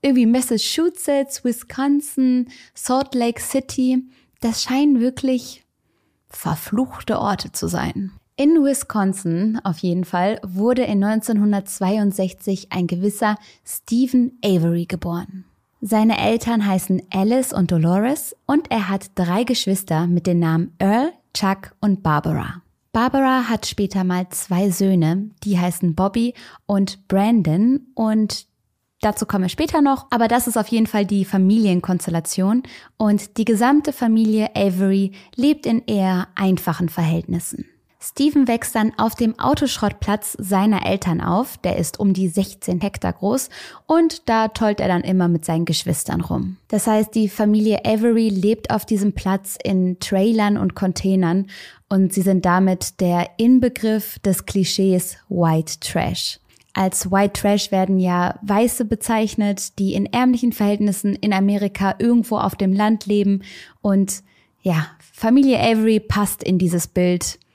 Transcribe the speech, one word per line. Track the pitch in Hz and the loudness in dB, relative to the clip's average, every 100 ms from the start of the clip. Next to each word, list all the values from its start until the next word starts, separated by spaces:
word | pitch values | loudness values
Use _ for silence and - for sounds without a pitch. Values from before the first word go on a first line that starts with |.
Irgendwie | 277 262 | 2 4
Massachusetts, | 226 247 247 226 - - 339 339 - 285 277 - | 4 2 2 -2 -2 0 -2 -2 -2 0 -2 -4
Wisconsin, | 247 233 - - 277 285 294 - 254 254 247 - - | -4 -4 -8 -4 0 0 0 0 2 2 -2 -10 -20
Salt | - - 254 269 | -14 -2 -2 0
Lake | 254 233 233 | -2 -2 -4
City, | - 269 269 - 254 254 254 _ _ _ | -4 -4 -4 -2 0 0 -4 _ _ _
das | 233 220 | -4 -4
scheinen | - 254 294 262 | -2 0 4 4
wirklich | 240 254 262 254 247 - _ _ _ _ _ _ _ | 2 0 -2 -2 -4 -20 _ _ _ _ _ _ _
verfluchte | - - 156 - 214 262 - - 202 | -10 -6 -6 -4 -2 -2 -6 -4 -2
Orte | 208 190 196 | -2 -4 -6
zu | - 165 | -8 -6
sein. | 175 - - 196 - _ - | -4 -4 -6 -10 -12 _ 0
In | 285 330 | 2 4
Wisconsin | 277 269 - 220 196 190 170 165 214 220 | 4 0 -4 -2 -2 -2 -4 -2 -2 -2
auf | - 165 | -4 -4
jeden | 180 175 | -2 -2
Fall | 175 175 185 220 | -2 0 0 -2
wurde | 196 180 220 247 | -6 -2 0 0
in | 247 202 | 0 0
neunzehnhundertzweiundsechzig | 196 220 220 214 208 202 196 - 185 214 202 196 190 - - 190 - | 0 0 0 0 2 0 -4 -4 -2 0 0 0 -4 -4 -6 -6 -6
ein | 180 175 | -4 -2
gewisser | 175 196 202 214 208 - _ | -2 -2 -2 -2 -2 -8 _
Stephen | - - - 233 254 254 247 - | -14 -14 -4 0 2 2 0 -2
Avery | 214 185 165 170 | 0 2 2 0
geboren. | 175 175 175 170 - 190 185 _ _ _ | -2 -6 -6 -8 -8 -16 -20 _ _ _
Seine | 208 220 220 - | -2 2 4 2
Eltern | 202 226 233 233 202 | 0 0 0 0 2
heißen | 190 - 185 - | 0 0 -4 -2
Alice | 190 196 247 262 | -2 2 2 0
und | - 175 | 0 0
Dolores | 170 165 185 226 294 - - | 2 2 2 0 -2 -6 -14
und | - 294 330 | -2 -2 0
er | 226 190 | -4 -2
hat | 196 - | -4 -6
drei | - 175 185 | -4 0 0
Geschwister | 240 240 - 190 - 160 175 | 0 -2 0 -2 0 0 2
mit | 175 170 | 0 2
den | 175 | 2
Namen | 165 165 170 _ | 2 0 -2 _
Earl, | 196 220 294 339 _ | 0 2 0 -4 _
Chuck | - 196 196 - _ | -4 -2 -2 -8 _
und | 208 190 | 0 0
Barbara. | 160 151 160 156 - 180 _ _ _ | 2 0 0 -4 -6 -12 _ _ _
Barbara | 226 247 269 269 262 240 | -2 0 2 2 2 0
hat | 226 | -2
später | - - 196 196 | -4 -4 -2 0
mal | 185 180 180 | -2 -2 -4
zwei | - - 175 202 | -8 -2 0 0
Söhne, | 175 196 185 160 175 214 _ | 2 2 4 2 0 -4 _
die | 208 185 | -2 0
heißen | 175 170 175 | 0 0 -2
Bobby | 160 190 214 233 - - - _ | 0 -2 0 -2 -4 -18 -20 _
und | 202 196 - _ | 0 0 -4 _
Brandon | 190 208 233 165 160 226 269 - | 0 4 2 2 2 2 0 -4
und | - 220 220 214 - - _ _ _ _ _ | -4 0 0 0 -4 -12 _ _ _ _ _
dazu | - - | -4 -2
kommen | 214 202 | -2 -2
wir | 185 | -2
später | - 311 320 | -2 -2 2
noch, | 285 262 - | 2 2 -2
aber | 240 226 | 0 2
das | 233 240 | 2 0
ist | 226 | -2
auf | 208 | 0
jeden | 233 220 | 0 0
Fall | 214 190 | 0 0
die | 202 | 0
Familienkonstellation | 190 196 185 220 208 180 - 180 - 170 160 - 190 233 254 - - _ | 0 2 4 4 4 2 0 -2 -2 -4 -4 -2 0 0 -2 -16 -20 _
und | 214 208 - - | 2 2 0 -4
die | 220 | 0
gesamte | 220 240 294 302 | 2 4 4 2
Familie | 269 233 220 220 214 214 | -2 2 4 4 2 0
Avery | - 202 185 196 196 196 196 - - | 0 0 2 2 2 0 -4 -18 -2
lebt | 277 294 | 0 0
in | - 226 - | 0 -2 0
eher | 214 190 185 - | 0 0 0 -4
einfachen | - 196 185 - 160 170 | -2 0 0 0 -2 -4
Verhältnissen. | - 160 170 170 175 - - - _ _ _ | -2 0 0 -2 -6 -6 -12 -14 _ _ _
Stephen | - - 285 294 254 | -16 0 2 4 2
wächst | 233 - | 0 -2
dann | 226 214 - | 0 -2 0
auf | 220 | -2
dem | - 233 226 | 0 -2 0
Autoschrottplatz | - 294 277 - 208 - - 208 - - | 0 0 0 0 -2 -2 -4 -4 -4 -10
seiner | 196 190 208 208 - | -2 2 2 2 0
Eltern | 190 185 165 | -2 0 -2
auf, | - 175 262 - | 0 0 -2 -4
der | 185 - | -4 -2
ist | 160 - | -4 0
um | 208 | 0
die | 185 185 | 2 0
sechzehn | 165 196 - - 180 | 0 -4 -4 -6 -4
Hektar | 202 - 185 | -4 -4 -6
groß | - 196 254 - - - - _ | -4 -2 -2 -4 -12 -20 -20 _
und | 320 330 - - | 2 2 0 -2
da | 226 220 | 0 0
tollt | 220 220 208 | 0 0 0
er | 185 | 0
dann | 180 | 0
immer | - 185 175 | 2 2 2
mit | 170 | 2
seinen | - 160 | 0 -2
Geschwistern | 170 160 - 151 - - | 0 -2 -2 -4 -4 -4
rum. | 165 - 185 185 _ | -4 -4 -4 -10 _
Das | 214 214 | -2 2
heißt, | 214 214 | 2 0
die | 226 208 | 0 -2
Familie | - 208 214 214 208 | 0 2 2 2 0
Avery | - 220 233 226 226 | 0 0 2 2 2
lebt | 196 202 214 - | 2 0 0 -2
auf | 214 - | -6 -2
diesem | 214 202 | 0 0
Platz | - 190 196 196 - | -2 -2 -2 -4 -8
in | - 190 180 180 | -2 0 0 -2
Trailern | - 196 202 226 208 202 | -2 0 2 2 2 0
und | 190 | -2
Containern | - 190 - 190 190 175 180 196 - - - _ | -2 -4 -2 0 2 2 0 -2 -10 -20 -20 _
und | 196 190 | 2 2
sie | - | 2
sind | 185 190 | 2 2
damit | 180 180 190 185 - - | 2 4 2 0 -4 -2
der | 180 175 180 _ | 0 0 -2 _
Inbegriff | 233 254 247 254 220 220 202 - | 4 6 4 0 -2 -2 -4 -6
des | 202 185 - | -2 -2 -2
Klischees | 196 180 - 190 185 180 - _ | -2 -2 0 2 2 -2 -12 _
White | 185 165 160 160 - | 0 2 2 -2 -8
Trash. | - 175 - 175 - - _ _ _ | -6 -4 -4 -4 -8 -10 _ _ _
Als | - 190 190 185 | -2 -2 -2 -2
White | 196 202 202 | 2 2 0
Trash | 202 202 - | 0 0 0
werden | 190 190 190 | 0 2 2
ja | 180 175 180 - | 2 0 0 -4
Weiße | 202 202 233 - | -2 2 2 0
bezeichnet, | 220 226 - 226 220 - 202 202 - - | -4 -4 -2 -2 0 -2 -2 -2 -8 -4
die | 196 | -2
in | 190 | -2
ärmlichen | 196 240 254 240 240 | -2 0 2 2 0
Verhältnissen | 220 208 208 208 196 202 | 0 0 2 0 0 -4
in | 196 208 | -2 0
Amerika | 190 196 202 202 196 196 190 | 2 2 2 -2 -2 -2 0
irgendwo | 233 240 - 214 | 2 2 2 -2
auf | 196 | -2
dem | - 196 | -2 0
Land | 196 214 220 - | 2 2 0 0
leben. | 208 202 196 196 - - _ | 0 2 0 -4 -20 -20 _
Und | 208 196 196 - _ _ _ _ | 0 2 0 -4 _ _ _ _
ja, | 190 160 156 - | -2 -2 -2 -10
Familie | _ - 226 254 269 247 | _ -4 2 4 6 4
Avery | 226 226 220 214 | 2 2 4 2
passt | 214 208 202 - | 0 -2 -2 -4
in | - 180 | -2 0
dieses | 180 170 - | 2 0 -2
Bild | - 180 175 - - _ | 0 0 0 -4 -10 _